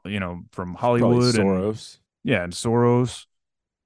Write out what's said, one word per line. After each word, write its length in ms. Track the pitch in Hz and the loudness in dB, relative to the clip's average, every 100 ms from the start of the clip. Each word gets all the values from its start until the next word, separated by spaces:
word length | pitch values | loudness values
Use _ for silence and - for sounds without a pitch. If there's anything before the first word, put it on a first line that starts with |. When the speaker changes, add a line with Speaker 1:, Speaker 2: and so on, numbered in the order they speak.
| 92 | -6
Speaker 1:
you 160 | 101 | -6
know, 220 | 90 87 - | -6 -8 -14
from 220 | - 90 87 | -12 -10 -4
Speaker 2:
Probably 260 | 120 120 | 0 2
Speaker 1:
Hollywood 340 | 120 120 123 113 | 4 4 4 2
and 80 | 98 | 2
Speaker 2:
Soros. 480 | 95 101 110 - - _ _ | 0 -2 -4 -10 -20 _ _
Speaker 1:
yeah, 200 | - 107 87 | -2 -2 -2
and 80 | |
Soros, 720 | 87 120 117 120 123 123 - - _ _ _ _ _ | -6 -2 2 4 2 0 -6 -18 _ _ _ _ _